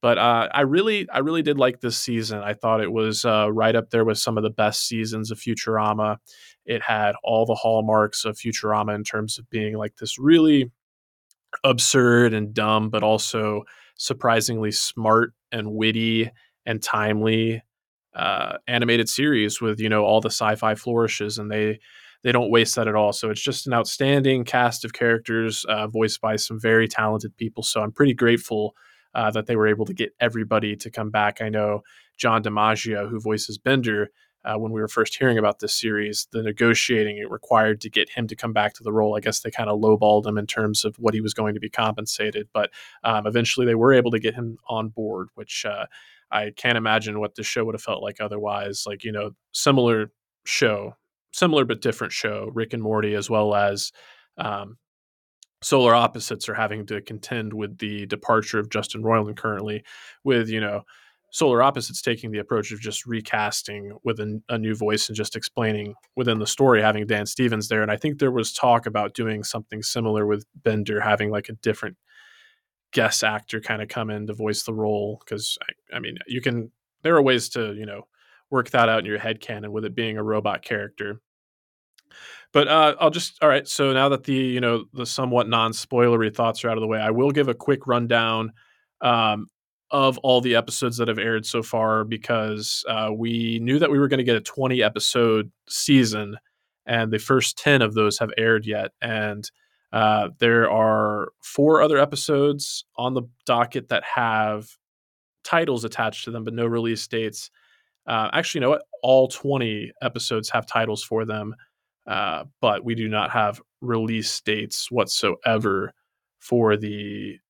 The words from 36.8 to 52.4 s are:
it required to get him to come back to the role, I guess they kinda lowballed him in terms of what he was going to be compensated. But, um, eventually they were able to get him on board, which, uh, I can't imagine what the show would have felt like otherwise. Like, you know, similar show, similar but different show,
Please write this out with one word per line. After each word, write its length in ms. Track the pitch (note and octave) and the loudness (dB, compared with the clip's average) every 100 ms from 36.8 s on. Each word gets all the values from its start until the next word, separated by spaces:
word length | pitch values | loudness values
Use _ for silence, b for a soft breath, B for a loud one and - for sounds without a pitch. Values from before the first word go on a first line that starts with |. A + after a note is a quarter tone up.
| - A#2 G#2+ G#2 | 2 2 0 -4
it 120 | G#2 | -10
required 520 | G#2+ - A#2 A2 G#2+ | -12 2 4 4 0
to 80 | A2 | -2
get 180 | G#2+ - | -2 0
him 180 | - A2 | -2 -6
to 60 | |
come 200 | A2 A#2+ | -6 -4
back 180 | A2 G#2+ | 0 0
to 100 | - | -2
the 80 | A2+ | -4
role, 240 | G#2+ G#2+ | 0 0
I 60 | G#2+ | 0
guess 200 | G#2 G2+ | -2 -4
they 100 | A2+ | -6
kinda 220 | - A2 | -6 -2
lowballed 540 | G#2 A2 G#2+ G#2+ G#2 G#2+ | 2 4 6 6 4 4
him 120 | G#2+ | -4
in 80 | G2+ | -4
terms 360 | - G#2+ G#2+ G#2+ | -2 -2 0 -4
of 100 | G#2+ | -2
what 140 | A#2 | -2
he 80 | G#2+ | 0
was 140 | G#2+ | -2
going 180 | - G#2+ | -2 -4
to 80 | G#2 | -4
be 80 | G#2+ | -6
compensated. 800 | - A2 A2 A2 - G#2+ G#2 G#2+ | -2 -2 -2 -6 -4 -4 -4 -6
But, 160 | - G2+ B B B | -2 -4 B B B
um, 220 | A2+ A2 G#2 | -2 0 0
eventually 400 | A#2 A#2 - B2 | 0 0 0 2
they 80 | |
were 180 | A2+ B2 | 4 6
able 200 | C3+ A#2+ | 6 4
to 60 | A2+ | 0
get 160 | A2 | -2
him 220 | A2+ A#2 A2+ - | -4 -10 -10 -8
on 220 | A#2 A2 | -6 -6
board, 400 | A2 G#2+ G2 F#2+ | -6 -6 -6 -10
which, 320 | - G#2+ - A2+ | -14 -12 -8 -6
uh, 180 | G#2 G#2+ B B B B | -6 -8 B B B B
I 200 | G#2+ G#2 - | -6 -6 -4
can't 220 | B2 A#2 | 0 0
imagine 420 | A2 A2 G#2+ G#2 | 2 0 0 -6
what 140 | G#2+ | -6
the 80 | - | -6
show 240 | G#2 - A2 | -6 -4 -4
would 80 | |
have 80 | A2 | -4
felt 200 | - G#2 | -6 -6
like 160 | G#2 G2+ | -6 -8
otherwise. 640 | G#2+ G#2 G#2 G2+ G2+ G2+ - | -8 -6 -4 -4 -6 -8 -8
Like, 180 | G2+ | -10
you 80 | A2+ | -8
know, 200 | G#2 G#2 - _ | -6 -8 -10 _
similar 580 | - - C3+ A#2+ A2+ G#2+ _ _ _ - | -2 4 6 6 4 0 _ _ _ -6
show, 500 | - B2 G#2 G#2 A#2 _ _ _ | 0 2 0 -6 -14 _ _ _
similar 320 | - F3+ D3+ B2 | 0 2 4 2
but 160 | A2 | 0
different 320 | B2 A2 A2 | -2 -4 -6
show, 360 | - A2 G#2 | -4 -6 -6